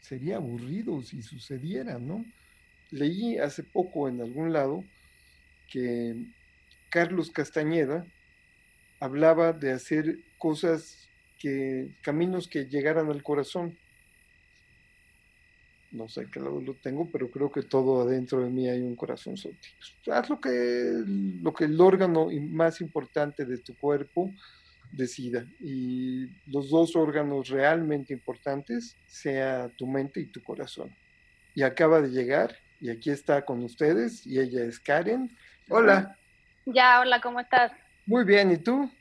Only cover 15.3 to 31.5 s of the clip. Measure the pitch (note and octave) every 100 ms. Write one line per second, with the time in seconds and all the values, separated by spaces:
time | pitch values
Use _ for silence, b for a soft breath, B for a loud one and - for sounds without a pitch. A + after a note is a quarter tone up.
15.3 | _ _ _ _ _ _ A#2+ A2+ - B2
16.3 | C3+ C3+ C#3+ C3 C3+ - C3+ E3 D3+ B2
17.3 | C3+ C#3+ C#3+ C3+ C3+ C3 C3 B2 C3 B2+
18.3 | C3 B2 B2+ B2+ B2 B2 A#2+ - B2 -
19.3 | - - - - _ B _ - - A#3+
20.3 | D4 C4+ B3 B3 A#2+ - - G#2 - G2
21.3 | F2+ E3 D3+ D#3 D#3 F#3 F#3+ F#3 E3 D#3+
22.3 | D#3+ D3 D#3 E3 E3 E3 D3+ C3 - D3
23.3 | C#3+ C3+ B2 - A#2+ C#3+ C#3+ C#3+ - F#3
24.3 | F#3+ b b b b - C#3 B2+ - B2
25.3 | A#2+ A#2+ - F3+ C3+ B2+ B2+ B2+ B2+ B2+
26.3 | - - C#3 C3+ D#3+ E3 E3 D#3 D3 D3
27.3 | C#3+ B2+ C3+ C#3 E3 D#3+ D3 C3+ C3 -
28.3 | B2+ - C#3 C#3+ A#3+ A#3 - _ - D3+
29.3 | C3+ C3 C3 B2 - B2+ C3+ C#3 - C#3+
30.3 | - - - - - - - _ _ _
31.3 | _ _